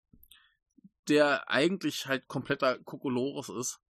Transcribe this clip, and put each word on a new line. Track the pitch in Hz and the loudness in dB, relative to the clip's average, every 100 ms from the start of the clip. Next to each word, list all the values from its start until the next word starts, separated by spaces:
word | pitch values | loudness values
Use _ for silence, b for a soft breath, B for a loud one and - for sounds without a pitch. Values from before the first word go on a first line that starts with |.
| _ - _ b b b _ _ - _ - | _ -20 _ b b b _ _ -20 _ 2
der | 147 147 135 - | 4 6 2 0
eigentlich | 120 160 190 151 - - | 2 2 0 -4 -4 -4
halt | 135 - | -4 -4
kompletter | 139 117 143 135 123 | -8 -4 0 2 0
Kokolores | - - 143 123 131 147 131 | -6 -8 -2 0 -2 -4 -8
ist, | 98 127 - _ | -8 -8 -10 _